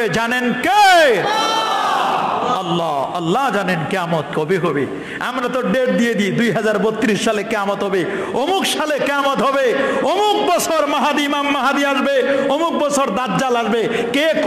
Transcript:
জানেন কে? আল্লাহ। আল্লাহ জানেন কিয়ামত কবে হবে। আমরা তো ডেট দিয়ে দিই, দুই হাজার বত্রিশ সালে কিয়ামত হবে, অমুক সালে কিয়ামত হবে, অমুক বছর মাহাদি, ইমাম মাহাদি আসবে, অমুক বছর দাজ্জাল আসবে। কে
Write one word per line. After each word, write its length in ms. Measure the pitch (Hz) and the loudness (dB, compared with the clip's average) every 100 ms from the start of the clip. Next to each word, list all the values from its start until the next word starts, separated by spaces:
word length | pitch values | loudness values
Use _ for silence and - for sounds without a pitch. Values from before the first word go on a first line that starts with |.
| 226 170 | 0 0
জানেন 280 | 226 247 247 - 311 | 0 0 0 0 2
কে? 220 | 403 403 359 302 208 165 427 - - - - - - - - - - - - | 6 6 8 6 4 2 0 0 0 -2 -2 0 0 0 -2 -2 -2 -2 -2
আল্লাহ। 340 | 185 170 165 143 131 175 | -2 -2 0 -2 -2 -2
আল্লাহ 260 | 165 214 269 202 | 0 0 0 0
জানেন 220 | 180 180 151 | -2 -2 -2
কিয়ামত 360 | 190 170 165 143 - | -2 -2 -2 -2 -4
কবে 220 | 156 185 165 | 0 0 0
হবে। 180 | 143 123 95 - - 214 | 0 -2 -6 -10 -8 -6
আমরা 180 | 254 247 254 | -4 -2 -2
তো 40 | 190 | 0
ডেট 160 | 233 254 180 | 0 2 2
দিয়ে 140 | 240 226 | 2 2
দিই, 120 | 202 | 0
দুই 180 | 156 233 180 | 2 0 2
হাজার 200 | 214 208 | 0 0
বত্রিশ 400 | 202 220 262 202 233 | 0 0 0 2 0
সালে 180 | 214 | -2
কিয়ামত 400 | 202 220 196 196 | -2 -2 -2 -2
হবে, 180 | 202 185 160 - 185 196 | -2 -2 -2 -4 -4 -2
অমুক 200 | 285 381 254 - | 0 0 -2 -2
সালে 200 | 302 294 - | -2 -2 0
কিয়ামত 320 | 285 285 269 | 0 0 0
হবে, 240 | 269 277 262 202 - 269 247 | 0 2 0 0 -2 -2 0
অমুক 260 | 359 415 415 - | 0 2 2 2
বছর 300 | 339 - 320 294 | 0 0 0 0
মাহাদি, 360 | 294 247 294 285 | 0 0 0 0
ইমাম 180 | 285 285 285 | -2 -2 0
মাহাদি 280 | 254 285 285 | 0 0 0
আসবে, 300 | 269 240 277 240 277 - 277 | 0 0 0 2 0 0 0
অমুক 180 | 330 330 | 0 0
বছর 240 | 294 277 269 196 | 0 0 0 -2
দাজ্জাল 360 | 254 - 262 240 | -2 -2 0 0
আসবে। 200 | 226 233 190 - 233 | 0 0 0 -2 -2
কে 120 | 277 320 302 | 0 0 2